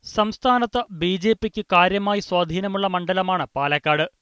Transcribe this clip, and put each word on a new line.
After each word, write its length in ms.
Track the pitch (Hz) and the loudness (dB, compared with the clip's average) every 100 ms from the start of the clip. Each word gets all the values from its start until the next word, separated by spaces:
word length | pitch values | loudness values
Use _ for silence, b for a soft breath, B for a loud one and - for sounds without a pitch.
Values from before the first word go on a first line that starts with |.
| - - | -6 -2
സംസ്ഥാനത്ത് 640 | 214 - 254 247 233 240 226 170 | -2 -2 0 2 0 -4 -6 -4
ബി 100 | 170 185 | -2 0
ജെ 160 | 202 | 0
പിക്ക് 300 | 220 220 - - | 0 -2 -6 2
കാര്യമായി 480 | 180 180 202 202 208 | 4 4 2 0 -2
സ്വാധീനമുള്ള 640 | - 180 170 170 196 196 196 | 0 -2 0 -2 -4 -2 -2
മണ്ഡലമാണ് 580 | 180 175 185 185 185 135 135 | -2 -2 -2 0 0 -2 -2
പാലക്കാട്. 500 | 143 147 151 151 165 _ | -2 0 2 0 0 _